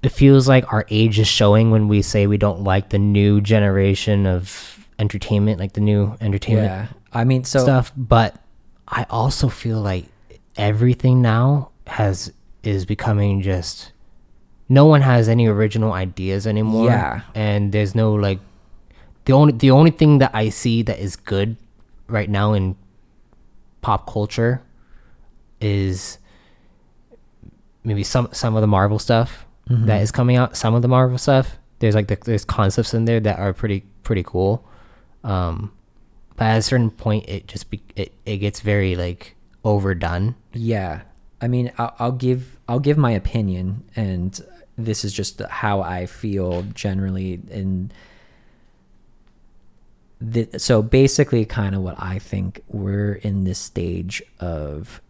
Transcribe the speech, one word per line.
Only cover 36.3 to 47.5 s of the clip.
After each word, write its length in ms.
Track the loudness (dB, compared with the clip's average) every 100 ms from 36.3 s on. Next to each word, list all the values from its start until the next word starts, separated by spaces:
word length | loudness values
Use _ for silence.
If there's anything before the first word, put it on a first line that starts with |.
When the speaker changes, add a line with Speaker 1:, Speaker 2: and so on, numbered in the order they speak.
| -4
Speaker 1:
but 80 |
at 140 | 0 0
a 40 |
certain 280 | 2 0 0
point, 340 | -2 -4 -4 -4
it 180 | -14 -12
just 220 | -16 -12
be, 120 | -14 -14 -10
it, 160 | -10 _ -10
it 100 | -4
gets 240 | -4 -4
very, 340 | -2 0 0
like, 420 | -2 -6 -8 -16 _ _ _
overdone. 720 | -2 0 0 -2 -4 -2 -4 -6 _
Speaker 2:
Yeah. 480 | -8 -4 -4 -4 -10 -14 -20 -20 _
I 80 | -4
mean, 240 | -2 -4 -6
I'll, 160 | -8 -6
I'll 140 | -6
give, 480 | -4 -2 -2 -6 -18 -6
I'll 100 | -2
give 200 | 0 2
my 140 | 2
opinion, 720 | 0 -2 -4 -2 -4 -6 -8 -10 -6
and 420 | -4 -4 -6 -8 -20 -20 -20 -10
this 260 | -6 -6
is 120 | -6
just 260 | -6 -8 -10
how 400 | -12 -6 -4 -2
I 240 | -4 -8
feel 560 | -10 -10 -8 -4 -4 -4 -8
generally 640 | -8 -6 -4 -4 -6 -8 -10 -12